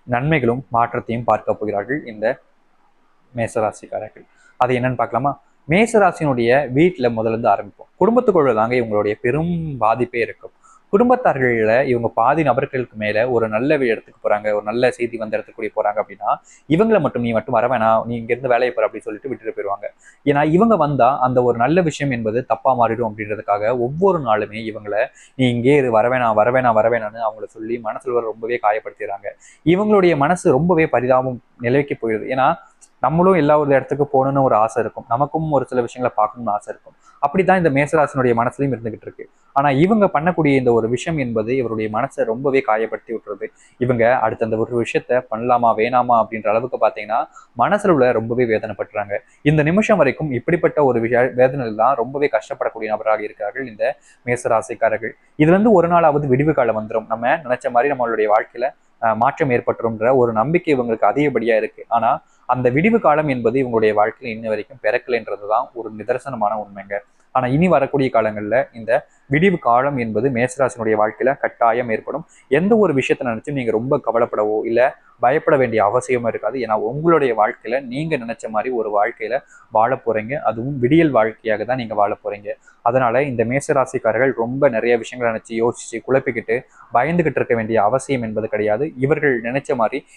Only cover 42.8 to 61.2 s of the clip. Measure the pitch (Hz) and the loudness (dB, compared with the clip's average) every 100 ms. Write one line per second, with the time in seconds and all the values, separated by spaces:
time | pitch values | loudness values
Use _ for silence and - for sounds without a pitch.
42.8 | 110 107 - 110 - 95 110 - _ _ | -2 -6 -8 -12 -10 -12 -12 -14 _ _
43.8 | 127 120 113 127 110 - 110 110 113 120 | -2 2 2 2 0 -2 -2 -2 -2 -2
44.8 | 113 - - 123 - 110 123 120 120 110 | -2 -4 -2 -2 -2 -6 0 2 2 2
45.8 | 117 123 123 117 107 110 104 113 123 120 | 2 0 2 2 2 -2 -2 0 -2 0
46.8 | 110 107 104 120 156 - - 120 139 202 | 0 0 -4 -4 -4 -12 -14 -2 0 2
47.8 | - - 123 110 113 120 120 107 107 101 | 2 4 4 2 -2 -2 0 0 -2 -8
48.8 | 101 104 101 101 - _ 151 156 147 190 | -6 -6 -6 -8 -10 _ 0 2 2 2
49.8 | 214 196 135 - 151 120 - 160 160 151 | 2 4 2 0 -4 -4 -2 0 0 2
50.8 | 139 117 113 123 127 117 127 143 113 107 | 2 2 2 2 2 2 2 2 -6 0
51.8 | 120 139 120 143 143 110 - 131 120 113 | 0 0 -4 -2 -2 -2 -4 -6 -6 -6
52.8 | 110 107 107 107 107 - 104 131 127 104 | -6 -4 -2 -2 -4 -8 -10 -8 -12 -6
53.8 | 117 - _ _ 123 120 120 110 - 110 | -6 -6 _ _ -6 -4 0 -2 -2 -2
54.8 | 113 107 110 - _ - 151 190 226 185 | -2 -2 -6 -14 _ 0 4 4 6 4
55.8 | 170 175 160 147 143 127 151 143 117 110 | 4 4 4 2 2 2 2 2 0 -2
56.8 | 107 110 110 113 120 147 123 123 127 120 | -4 -6 -4 -4 -2 -2 -2 -4 0 0
57.8 | 143 127 117 110 107 110 123 120 131 - | 2 0 -2 0 2 2 0 -6 -6 -6
58.8 | _ _ 113 110 131 - 143 120 - 107 | _ _ -2 2 0 2 0 0 0 -2
59.8 | 113 110 113 135 120 110 131 170 160 131 | -4 0 2 4 2 2 0 0 0 0
60.8 | 120 113 104 143 | 0 0 2 2